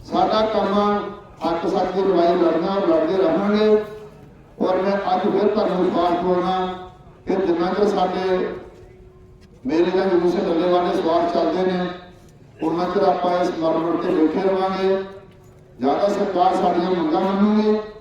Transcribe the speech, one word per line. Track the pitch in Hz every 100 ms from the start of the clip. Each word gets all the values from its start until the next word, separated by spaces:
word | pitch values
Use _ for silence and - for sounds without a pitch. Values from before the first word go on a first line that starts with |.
ਸਾਡਾ | - 165 185 214
ਕੰਮ | 220 208 202 202
ਆ | 202 208 175 - - - 160
ਹੱਕ | 170 190
ਸੱਚ | 190 180 196
ਦੀ |
ਲੜਾਈ | 190 170 170 175
ਲੜਨਾ, | 170 160 190 196
ਲੜਦੇ | 180 160 160 190
ਰਹਾਂਗੇ। | 190 - 202 208 214 214 214 - - - - - - -
ਔਰ | 180 185
ਮੈਂ | 196 202 180 185
ਅੱਜ | 202
ਫਿਰ | 170 208
ਤੁਹਾਨੂੰ | 214 190 180 185
ਸਵਾਲ | - 349 339
ਪੁੱਛਣਾ | 180 180 180 185 185 180 - - - - -
ਕਿ | 190
ਜਿੰਨਾ | 185 165 175
ਚਿਰ | 202 202
ਸਾਡੇ | 185 185 185 190 185 - - - - - - - - - - - - 127
ਮੇਰੇ | 160 175
ਜਾਂ | 185 190
ਯੂਨਿਵਰਸਿਟੀ | 175 175 175 170
ਡੱਲੇਵਾਲ | 165 180 180 175
ਦੇ | 175
ਸਵਾਲ | 165 170 170
ਚੱਲਦੇ | 170 165 175 185
ਨੇ, | 180 180 - - - - - - -
ਉਨਾ | 160 165 180
ਚਿਰ | 185
ਆਪਾਂ | 185 180 180 180
ਇਸ | 175 165
ਮਰਨ | 160 160 165 165
ਤੇ | 180
ਬੈਠੇ | 156 156 196 196
ਰਵਾਂਗੇ। | 190 190 190 190 190 190 196 - - - - - -
ਜਾਂ | 254
ਤਾਂ | - 202
ਸਰਕਾਰ | 196 202 175 180 -
ਸਾਡੀਆਂ | 180 175 185
ਮੰਗਾਂ | 180 156 160
ਮੰਨੂਗੀ | 190 196 208 214 214 214 214 -